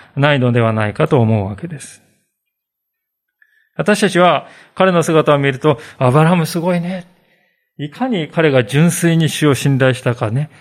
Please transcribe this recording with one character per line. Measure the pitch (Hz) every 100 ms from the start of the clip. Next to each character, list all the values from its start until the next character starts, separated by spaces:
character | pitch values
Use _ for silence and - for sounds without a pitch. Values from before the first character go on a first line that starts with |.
| - 139
な | 147
い | 143
の | 123
で | 120
は | 113
な | 110 104
い | 101
か | 156
と | 143
思 | 110 110
う | 98
わ | 101
け | 170
で | 147
す。 | - - _ _ _ _ _ _ _ _ _ _ _ _ _ _ _ _ _ -
私 | 160 208
た | 196
ち | 175
は | 180 139 - - -
彼 | - 190
の | 175
姿 | 160 156 151 143
を |
見 | 139
る | 131
と、 | 151 139 - -
ア | 127
ブ | 143
ラ | 160
ハ | 180
ム | 160
す | 175
ご | 175
い | 175
ね。 | 170 185 - _ _ _ _ _ _ -
い | 147
か | - 254
に | 202 147
彼 | 170 160
が | 131
純 | 107 143 170
粋 | 165 170 165
に | 151
主 | - 151
を |
信 | 127 139 131
頼 | 131
し | 123
た | 127 117
か | 107
ね。 | 127 151 -